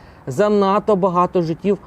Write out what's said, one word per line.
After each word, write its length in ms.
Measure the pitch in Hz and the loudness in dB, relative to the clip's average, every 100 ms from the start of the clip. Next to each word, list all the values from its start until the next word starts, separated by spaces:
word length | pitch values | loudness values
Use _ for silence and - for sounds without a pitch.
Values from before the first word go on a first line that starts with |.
| - - - | -20 -18 -8
Занадто 680 | 131 208 208 196 202 202 202 | -2 0 2 2 0 0 0
багато 460 | 185 175 180 185 | 0 0 0 0
життів 360 | 165 165 196 190 | -4 -4 -4 -4